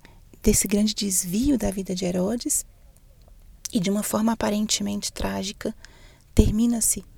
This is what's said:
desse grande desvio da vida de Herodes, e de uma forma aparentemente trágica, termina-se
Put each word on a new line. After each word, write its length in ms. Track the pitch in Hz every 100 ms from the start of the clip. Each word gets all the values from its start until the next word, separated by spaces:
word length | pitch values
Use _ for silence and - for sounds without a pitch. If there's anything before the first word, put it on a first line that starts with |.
| - - - -
desse 240 | 214 208 196
grande 260 | 202 214
desvio 640 | - 202 185 180 196 277 247
da 140 | 202
vida 240 | 196 190 185
de 100 | 185
Herodes, 600 | 180 190 240 302 - - - - - - - - - - - -
e 80 | 226
de 100 | 180
uma 140 | 208
forma 280 | - 214 220
aparentemente 800 | 226 214 208 214 - 202 208 -
trágica, 600 | - 196 196 190 - - - - - - - -
termina-se 720 | - 208 214 240 233 - 202 -